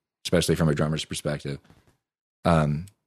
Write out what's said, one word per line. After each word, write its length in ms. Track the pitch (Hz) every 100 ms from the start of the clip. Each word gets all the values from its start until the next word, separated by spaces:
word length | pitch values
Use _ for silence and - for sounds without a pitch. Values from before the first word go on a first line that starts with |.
| _ _ -
especially 300 | 87 82 82
from 140 | 80
a 60 | 73
drummer's 300 | 78 78 -
perspective. 540 | 80 76 73 71 69 - _ _ _ _ _ _ _ 90
Um, 400 | 82 73 73 95 _